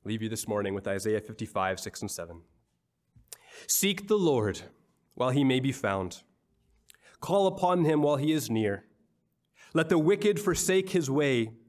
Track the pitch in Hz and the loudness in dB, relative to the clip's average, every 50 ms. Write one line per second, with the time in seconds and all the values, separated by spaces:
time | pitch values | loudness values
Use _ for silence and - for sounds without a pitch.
0 | _ 104 110 110 110 110 113 110 - - 104 104 101 98 95 101 95 - 98 98 | _ -6 -6 -4 -4 -6 -6 -6 -6 -4 -2 -2 -2 -2 -4 -4 -4 -4 -4 -2
1 | 92 110 107 104 104 - 113 - 113 110 - - 92 95 95 92 - 104 - - | -2 -2 -2 -2 -4 -6 -12 -12 -12 -6 -4 -2 -2 -2 -2 -4 -8 -12 -10 -10
2 | - 98 - - 85 85 85 85 82 _ _ _ _ _ _ _ _ _ _ _ | -10 -10 -8 -10 -12 -14 -14 -20 -20 _ _ _ _ _ _ _ _ _ _ _
3 | _ _ _ - _ _ - _ _ - - - - - - - - 196 196 190 | _ _ _ -20 _ _ -20 _ _ -20 -20 -20 -8 -6 -4 0 0 0 -2 -2
4 | 202 - 214 208 185 160 139 120 107 104 87 - - - _ _ _ _ _ _ | 0 0 2 2 4 4 2 2 2 0 -2 -4 -10 -18 _ _ _ _ _ _
5 | _ _ _ - 123 127 127 143 143 131 127 131 131 135 127 - - 104 98 98 | _ _ _ -4 -2 0 2 4 4 4 4 2 2 -2 -4 -2 -4 -2 -2 -2
6 | 95 90 - - _ _ _ _ _ _ _ _ _ _ _ _ _ _ - _ | -4 -6 -8 -14 _ _ _ _ _ _ _ _ _ _ _ _ _ _ -20 _
7 | _ - - _ - - 175 202 196 190 190 190 185 180 180 180 165 151 156 151 | _ -20 -18 _ -4 0 2 2 2 2 2 2 2 2 4 4 4 4 4 4
8 | 147 147 147 135 139 151 156 156 123 110 113 110 110 101 101 98 - _ _ _ | 4 2 2 2 0 0 0 0 -2 -2 -2 0 0 0 -2 -4 -10 _ _ _
9 | _ _ _ _ _ _ _ _ _ _ _ _ - - _ 160 160 160 185 165 | _ _ _ _ _ _ _ _ _ _ _ _ -20 -4 _ -2 2 2 2 4
10 | 151 160 208 196 - 214 202 - 208 196 170 - - - 185 190 190 185 - 180 | 4 4 2 4 2 0 0 2 0 -2 -2 0 0 2 2 2 2 2 -2 -2
11 | 156 131 135 147 147 143 131 120 113 110 113 - _ | 0 0 0 2 2 2 2 2 0 -2 -6 -18 _